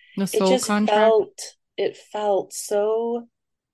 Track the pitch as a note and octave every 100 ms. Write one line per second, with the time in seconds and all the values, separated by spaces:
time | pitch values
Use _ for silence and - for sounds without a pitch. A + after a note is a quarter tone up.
0 | _ - G3 G#3+ F#3+ B3+ - G#3 G#3+ G#3
1 | A3 A3 - - - - _ - G3 -
2 | - G#3 G#3 G3 - - - G#3 G#3+ A3
3 | A#3 A#3+ A#3 _ _ _ _